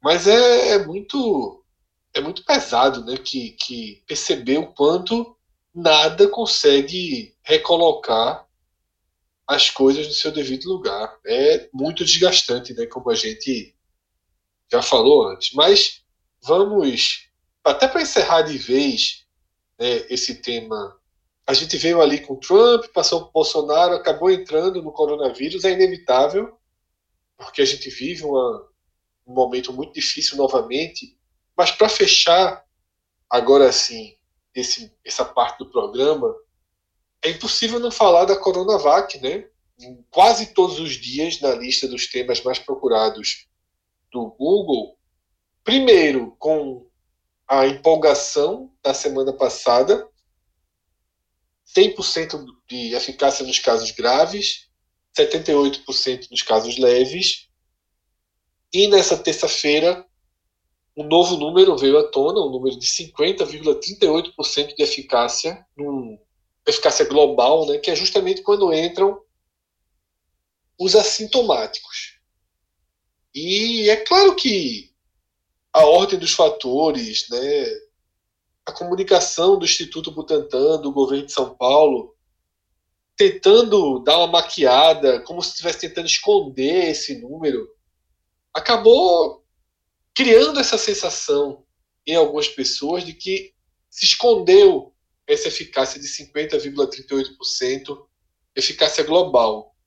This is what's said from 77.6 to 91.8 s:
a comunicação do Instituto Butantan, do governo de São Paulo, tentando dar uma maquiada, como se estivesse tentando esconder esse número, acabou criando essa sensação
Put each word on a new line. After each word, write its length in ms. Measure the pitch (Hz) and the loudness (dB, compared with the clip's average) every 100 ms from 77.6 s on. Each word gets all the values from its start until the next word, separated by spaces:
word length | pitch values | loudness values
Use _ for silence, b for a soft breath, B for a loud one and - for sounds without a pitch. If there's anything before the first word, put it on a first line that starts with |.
| 123 107 _ _ _ _ _ _ _ _ - | -4 -10 _ _ _ _ _ _ _ _ -18
a 60 | |
comunicação 880 | - 175 185 190 180 - - 175 196 | -12 -6 -4 2 2 2 0 2 2
do 60 | 170 | 2
Instituto 440 | - 165 160 160 | -2 -4 -12 -12
Butantan, 720 | 156 - 151 143 131 143 156 | -14 -4 -4 -2 0 0 0
do 100 | 143 | -2
governo 340 | 139 131 139 139 | -2 0 -2 -6
de 60 | |
São 240 | - 131 - | -6 -8 -2
Paulo, 600 | 127 143 151 127 - _ _ _ _ _ _ _ _ _ _ - | 2 4 4 2 -8 _ _ _ _ _ _ _ _ _ _ 2
tentando 840 | 196 190 190 220 233 208 156 127 | 2 4 6 6 6 2 2 0
dar 180 | 135 165 | 2 2
uma 100 | 170 | 4
maquiada, 920 | 170 165 - 135 127 160 151 139 120 | 0 0 0 4 6 6 4 2 0
como 200 | - 269 | -4 -10
se 100 | - | -8
estivesse 280 | - 175 160 | -6 -8 -6
tentando 280 | 160 170 165 | -10 -8 -4
esconder 800 | - 208 208 147 127 135 180 170 | -2 2 2 0 -4 -2 0 -2
esse 320 | 147 - 123 | -4 -8 -12
número, 480 | 120 156 156 123 - _ _ _ _ _ _ _ _ | -14 -6 -6 -6 -10 _ _ _ _ _ _ _ _
acabou 920 | - - 233 214 247 359 170 156 - _ _ _ _ _ _ _ | -8 -2 2 6 6 6 4 0 -4 _ _ _ _ _ _ _
criando 460 | - 262 226 294 285 | -4 6 6 6 0
essa 180 | - 214 | -2 -2
sensação 840 | - 196 143 - - 143 143 139 _ _ | -4 -4 -6 -8 -4 -2 -2 -8 _ _